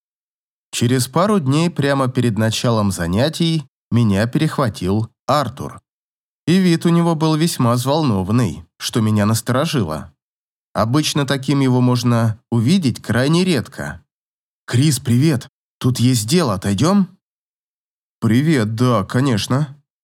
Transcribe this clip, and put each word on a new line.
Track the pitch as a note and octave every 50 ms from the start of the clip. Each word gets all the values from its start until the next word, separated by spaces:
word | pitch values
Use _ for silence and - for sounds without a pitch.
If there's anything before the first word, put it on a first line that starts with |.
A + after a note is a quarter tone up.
| _ _ _ _ _ _ _ _ _ _ _ _ _ _
Через | - - A#2+ A#2+ B2+ C3 B2 -
пару | - D#3+ F#3+ G#3+ G#3 F#3+
дней | C3+ C3 C#3+ D#3 E3+ F3
прямо | - - C#3+ C#3 C#3 C#3 C3
перед | A#2+ - B2 A#2 A#2 G2
началом | G#2+ A2 A2 A2 - - A#2+ A2+ A2 G2+ G2
занятий | F#2 F2+ E2+ E2 F2+ A2 C#3 D#3+ D#3 - E3+ E3 D#3+ D#3 - - _ _ _ -
меня | A2 A#2+ A#2 G#2 F#2+ G2 A2+
перехватил | B2 - D#3 D#3+ D#3 - D3+ C3+ G#2+ - - F2+ F#2 G2+ A2 A2+ - _ _ -
Артур. | - C#3 D3+ C3+ - - - C#2+ - - - _ _ _ _ _ _ _ _ _ _ _ _ -
И | D#3 F3+
вид | F#3+ F#3 F3 E3 D#3+ -
у | E3+
него | E3+ E3+ E3+ E3+ E3
был | D3 D#3+ D#3 D#3
весьма | D3+ E3+ E3 - - B2+ A#2 B2
взволнованный, | B2 A#2+ C3+ D3 E3 D3+ B2+ G2+ F#2+ F2+ F#2 A2+ B2+ A#2 E2 C#2+ D#2+ - _ _
что | - - - - A#2+
меня | A2 G#2+ G#2+ G#2 G2+
насторожило. | G#2+ A2+ - - - A#2+ C3 E3 E3 D#3 B2+ F#2 D#2 D#2 - - - _ _ _ _ _ _ _ _ _ _ _ _ -
Обычно | F#2+ G#2+ A2+ C3 D#3 D3 - - D3 C#3
таким | C3+ C#3 C3 C3+ D3 C#3+ C#3
его | C3+ B2+ B2 B2+
можно | B2 B2 B2 A#2+ A#2+ B2 A#2+ A2+ A2+ A2 G#2 - _ -
увидеть | A#2 A#2+ A2 C#3 F#3+ G3 D#3+ A#2 - -
крайне | - - G2+ A#2+ C3 C#3 E3 F3 F#3+
редко. | F#3+ D#3 A2 G2 - - - C#2+ C#2+ D#2+ - _ _ _ _ _ _ _ _ _ _ _ _ _
«Крис, | - - B2 D3 D#3+ B2+ -
привет! | - A2 A#2+ B2 D#3 E3 C3 A#2+ - - _ _ _ _ _
Тут | - - B2+ B2 A#2
есть | A#2 B2+ C3 A2+ G#2 A2
дело, | E3 F#3 D#3+ A2+ F#2+
отойдём?» | F#2+ - G2+ G2+ F#2 C#3+ F3+ G3+ G3+ F3+ - - _ _ _ _ _ _ _ _ _ _ _ _ _ _ _ _ _ _ _ _ -
«Привет, | A2+ G#2+ A2 C3 D3+ E3 D#3 B2 G#2+ A2 A2+
да, | A2 B2 B2+ A#2 G2+ F2+
конечно», | - - B2 C#3 C#3 A2 F#2+ - - B2 C#3+ D3+ - - _ _ _ _ _